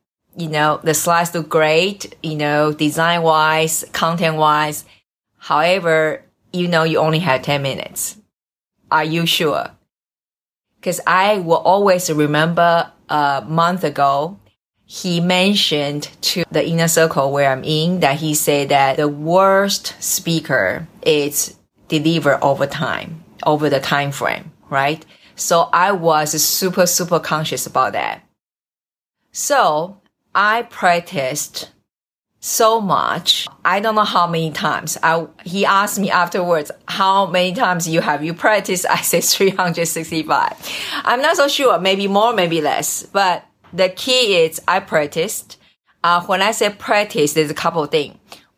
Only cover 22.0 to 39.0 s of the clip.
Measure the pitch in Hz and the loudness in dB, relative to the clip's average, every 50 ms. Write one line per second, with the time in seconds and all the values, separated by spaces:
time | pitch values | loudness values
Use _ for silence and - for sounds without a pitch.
22 | 143 160 165 160 143 143 135 - - 139 139 139 139 139 - 147 165 117 85 - | 0 0 0 0 2 0 0 2 2 0 0 0 -2 -4 -4 -4 -6 -4 -6 -6
23 | - - 160 156 - _ - - - 156 151 147 151 147 139 135 135 - 151 143 | -8 -12 -14 -18 -20 _ -16 -6 -2 0 0 0 0 0 0 0 -2 -2 -2 -2
24 | 143 143 139 - 110 69 - - - 160 - _ _ - 147 135 135 143 156 160 | -2 -4 -4 -4 -4 -4 -4 -6 -8 -14 -20 _ _ -6 -4 -2 -2 -2 -4 -6
25 | - - - _ _ - _ - - - 180 170 165 - - 170 180 202 202 180 | -10 -18 -20 _ _ -20 _ -8 -4 0 2 2 2 2 2 2 2 2 0 0
26 | 165 170 156 151 151 151 - 151 - - - - 190 185 180 196 180 175 - - | 2 2 2 2 2 0 -2 -2 -2 -2 -2 -2 -2 -2 0 2 2 2 0 -2
27 | 180 170 175 156 - - 160 156 156 - 139 123 - - - 135 131 104 101 98 | -2 0 -2 -2 0 -2 -4 -4 -4 -4 -6 -6 -6 -2 0 0 0 0 -2 -4
28 | 64 53 53 - - _ _ _ _ _ _ _ _ _ _ _ _ _ _ _ | -4 -6 -8 -10 -14 _ _ _ _ _ _ _ _ _ _ _ _ _ _ _
29 | _ _ _ _ _ _ - - - - 285 262 214 170 151 151 170 190 196 - | _ _ _ _ _ _ -12 -8 -4 0 2 2 4 4 2 0 -2 -4 -8 -16
30 | _ _ _ _ _ _ - 190 202 214 214 233 226 - - - - 180 175 175 | _ _ _ _ _ _ -2 0 2 2 0 0 -4 -8 -6 0 2 2 2 2
31 | 175 - 190 147 135 127 147 151 - - - - - - _ _ _ _ _ _ | 0 -4 -6 -4 -4 -4 -4 -6 -8 -8 -10 -14 -16 -16 _ _ _ _ _ _
32 | _ _ _ _ _ _ _ _ - - - - 226 220 226 226 208 185 147 104 | _ _ _ _ _ _ _ _ -8 -4 0 2 4 4 4 2 2 0 0 0
33 | 65 60 95 170 - - - - - - - - - 170 185 202 208 220 214 220 | 0 -2 -4 -2 0 0 0 0 -2 -8 -10 -4 -2 0 0 0 0 0 2 2
34 | 208 208 - 185 175 165 170 165 160 160 147 - 175 156 131 - - 151 - - | 0 2 2 2 2 2 0 -2 -2 -4 -4 -4 -2 -2 -2 -4 -4 -6 -6 -2
35 | - 160 165 165 160 - - - - 175 175 196 196 147 196 196 208 202 - 202 | 0 0 0 0 -2 -6 -10 -16 -12 -8 -4 0 2 2 4 2 2 0 -2 -2
36 | 185 - - 180 175 175 - 196 175 175 170 156 147 - - - _ - - - | -2 0 2 2 0 0 -2 -2 0 0 0 0 0 -4 -10 -14 _ -8 -4 0
37 | 196 190 196 196 196 170 175 180 180 185 180 254 247 185 180 170 165 165 160 165 | 2 2 4 2 2 2 2 0 0 0 0 -2 -2 -2 0 -2 -2 -2 -2 0
38 | - - 147 143 151 165 170 - - 220 214 202 196 - 185 175 - - - 165 | 0 0 -2 -2 -4 -6 -6 -2 0 2 2 2 0 -2 -4 -2 -2 -2 -2 -2